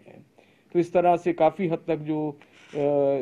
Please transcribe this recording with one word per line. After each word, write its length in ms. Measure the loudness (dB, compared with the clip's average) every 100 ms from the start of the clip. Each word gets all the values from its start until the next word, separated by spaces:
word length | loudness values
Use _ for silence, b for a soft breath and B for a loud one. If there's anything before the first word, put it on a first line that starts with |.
| -20
हैं। 200 | -20 -20 _ b b b
तो 40 | -4
इस 140 | 0
तरह 240 | 2 2 2
से 160 | 0
काफ़ी 360 | 2 0 0 -4
हद 100 | -4 -4
तक 80 | -6
जो, 320 | -4 -4 -6
अ, 460 | -8 -20 -20 -12 -4 0 2 0 0